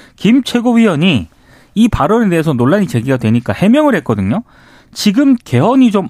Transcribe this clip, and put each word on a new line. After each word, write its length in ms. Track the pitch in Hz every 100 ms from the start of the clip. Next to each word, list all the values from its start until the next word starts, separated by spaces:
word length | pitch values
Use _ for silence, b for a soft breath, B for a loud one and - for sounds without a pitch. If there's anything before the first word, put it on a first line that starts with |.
| B
김 300 | - 190 262
최고위원이 800 | - 240 233 233 226 151 185 131 78 b b b b
이 140 | - 233
발언에 400 | - 143 226 214
대해서 240 | 170 160
논란이 340 | 127 123 202 180
제기가 300 | 123 120 131
되니까 360 | 113 120 117
해명을 440 | 101 196 269 302 208
했거든요. 480 | - 104 98 165 - b b b b
"지금 420 | - 214 202 285 247
개헌이 540 | - 123 180 269 247
좀 160 | 202